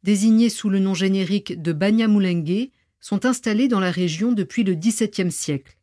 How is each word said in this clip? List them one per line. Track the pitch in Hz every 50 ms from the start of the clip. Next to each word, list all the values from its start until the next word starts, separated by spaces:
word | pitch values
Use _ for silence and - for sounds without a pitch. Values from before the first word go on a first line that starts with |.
| -
désignés | 185 208 190 202 226 220 220 233
sous | 233 214 - - 208
le | 190 196
nom | 190 190 190
générique | 165 190 190 190 190 185 165 196 208 202 - 185 165
de | 156 165 165
Banyamulenge, | 147 180 202 226 226 226 220 208 208 196 185 175 170 156 151 180 208 247 269 _ _ _ _ _ _
sont | _ - 208 196 -
installés | 254 254 247 - 233 208 214 262
dans | 269 240 196
la | 190 180
région | 175 180 180 175 156 160 208 240
depuis | 247 208 185 - - - 226
le | 190 185
dix-septième | 160 165 233 220 - 226 208 - - 185 180
siècle. | 151 - - - 147 135 - - _ _